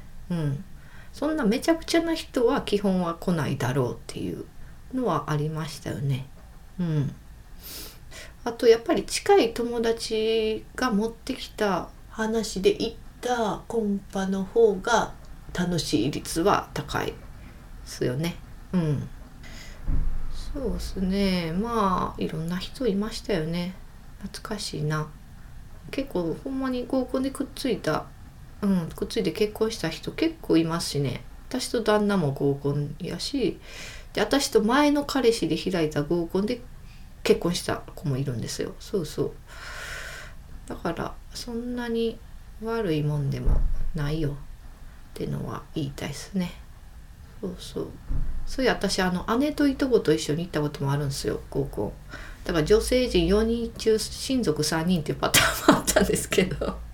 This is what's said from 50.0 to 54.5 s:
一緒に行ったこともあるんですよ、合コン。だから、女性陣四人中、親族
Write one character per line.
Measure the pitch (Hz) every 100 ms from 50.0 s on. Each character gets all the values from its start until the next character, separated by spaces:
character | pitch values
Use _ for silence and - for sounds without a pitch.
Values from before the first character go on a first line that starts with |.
| -
一 | 160
緒 | - 151
に | 175
行 |
っ |
た | 156
こ | 147
と | 147
も | 139
あ | 143
る | 147
ん |
で |
す | 139 -
よ、 | - -
合 | - -
コ | - 104
ン。 | - - - - -
だ | -
か | 175
ら、 | 156
女 | 214
性 | 214 254 247
陣 | 185 165
四 | 202 226
人 | 233 233 -
中、 | - 220
親 | - - - 262
族 | 196